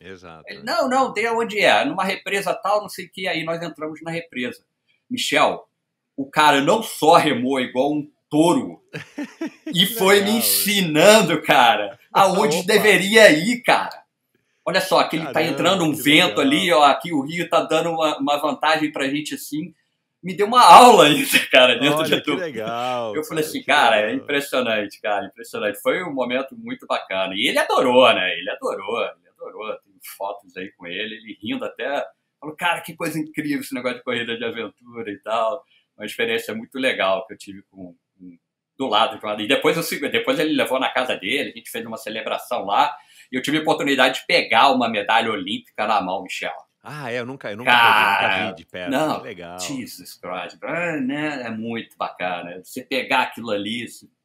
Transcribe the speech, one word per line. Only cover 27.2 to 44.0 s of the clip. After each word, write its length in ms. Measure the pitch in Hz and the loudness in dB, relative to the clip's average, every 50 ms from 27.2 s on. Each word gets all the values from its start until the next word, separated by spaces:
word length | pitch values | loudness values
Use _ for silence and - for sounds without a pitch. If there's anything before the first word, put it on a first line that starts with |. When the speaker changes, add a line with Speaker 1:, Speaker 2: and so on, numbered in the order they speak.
| 95 95 95 | -4 -4 -4
Speaker 2:
E 140 | 101 120 160 | -2 -2 0
ele 100 | 233 285 | 0 0
adorou, 540 | 320 - 415 330 143 127 123 127 127 117 | -2 0 0 2 2 4 6 8 8 8
né? 180 | 107 92 92 92 87 | 6 4 0 -2 -4
Ele 160 | 85 90 101 | -4 -6 -8
adorou, 500 | - - 269 220 123 95 95 101 117 113 | -8 -6 -6 -6 -6 -6 -6 -6 -4 -4
ele 280 | 98 90 - _ _ _ | -4 -4 -6 _ _ _
adorou. 400 | _ _ 101 110 90 98 107 107 - - | _ _ -18 -16 -14 -12 -10 -10 -10 -12
Tem 160 | _ 101 98 92 - - - - | _ _ _ _ -20 -20 -12 -10
fotos 380 | 98 101 104 - _ 90 90 | -10 -10 -10 -12 _ -18 _
aí 140 | 92 92 95 | -14 -14 -14
com 140 | - _ 90 | -16 _ -14
ele, 280 | 85 90 98 110 110 110 | -12 -10 -10 -10 -10 -12
ele 240 | 104 110 110 95 - | -14 -16 -18 -18 -12
rindo 220 | 104 113 135 123 113 | -10 -8 -8 -8 -8
até. 400 | - - - 117 131 143 131 - - _ _ _ _ _ _ | -10 -10 -8 -8 -6 -6 -6 -6 -8 _ _ _ _ _ _
Falou, 140 | 139 151 151 | -16 -16 -12
"Cara, 240 | - 175 175 165 160 | -6 -4 -4 -4 -4
que 120 | - - 165 | -6 -14 -12
coisa 240 | - 170 156 156 160 | -8 -8 -6 -4 -6
incrível 420 | 151 156 - 156 151 147 143 131 | -6 -6 -8 -8 -6 -4 -6 -6
esse 140 | - - 135 | -6 -8 -10
negócio 240 | 123 123 123 123 - | -6 -4 -6 -6 -6
de 60 | - | -6
corrida 320 | 127 120 120 117 117 117 | -6 -6 -6 -4 -6 -6
de 80 | 113 120 | -6 -6
aventura 680 | 117 113 113 107 101 - _ 123 120 117 117 113 104 | -8 -6 -8 -10 -12 -12 _ _ -18 -14 -12 -10 -10
e 80 | 101 98 | -12 -10
tal." 440 | _ 107 110 117 113 110 107 - - _ _ _ _ _ _ | _ -4 -2 -2 -2 -2 -4 -6 -12 _ _ _ _ _ _
Uma 80 | _ 107 | _ -14
experiência 500 | 107 - - 117 113 113 113 - - 107 | -12 -6 -4 -2 -2 -2 -4 -4 -6 -10
muito 240 | 110 120 - - 131 | -10 -12 -12 -8 -2
legal 480 | 131 127 - 101 95 95 95 95 92 | -2 -2 0 0 0 0 0 -2 -4
que 80 | - 104 | -10 -16
eu 40 | - | -20
tive 240 | - 101 98 98 - _ | -18 -20 -20 -20 -20 _
com, 240 | 95 95 92 87 85 _ _ _ _ 95 | _ -20 -20 -20 -20 _ _ _ _ _
com, 200 | 92 87 85 _ _ _ _ _ _ _ _ | -20 -20 -20 _ _ _ _ _ _ _ _
do 100 | - 135 123 | -8 -6 0
lado 300 | 104 107 110 - - 101 | 2 2 2 0 -2 -8
de 60 | - | -6
uma... 160 | 107 107 110 | -6 -6 -4
e 60 | 107 107 | 0 0
depois 280 | 139 131 - 156 165 | 0 2 2 2 0
eu 60 | 165 | 0
sigo, 260 | 160 - 185 151 143 127 | -4 -6 -6 -6 -6 -4
depois 300 | 123 120 - 131 131 151 | -2 -2 0 0 0 0
ele 140 | 156 156 151 | 0 0 0
levou 240 | 131 113 117 127 131 | 0 0 0 0 -2
na 100 | 127 - | -2 0
casa 260 | - 127 127 - 104 | 0 -2 -2 -2 -4
dele, 340 | - 92 98 131 143 123 107 | -6 -4 -4 -4 -4 -4 -6
a 60 | - | -10
gente 120 | 117 - - | -16 -18 -12
fez 140 | - 117 113 | -12 -12 -10
uma 120 | 117 113 | -10 -12
celebração 680 | 110 - 107 110 110 110 117 104 95 - - 123 113 98 | -12 -12 -10 -10 -8 -6 -6 -6 -8 -6 -6 -6 -6 -4
lá, 320 | 98 104 120 123 - - - _ _ _ - - _ | 0 0 2 2 0 -2 -10 _ _ _ -20 -16 _
e 40 | 127 | -8
eu 60 | 127 | -6
tive 160 | 123 139 147 156 | -4 -2 -2 -2
a 20 | |
oportunidade 580 | 156 156 147 156 160 143 139 127 | 0 0 -2 0 0 0 2 4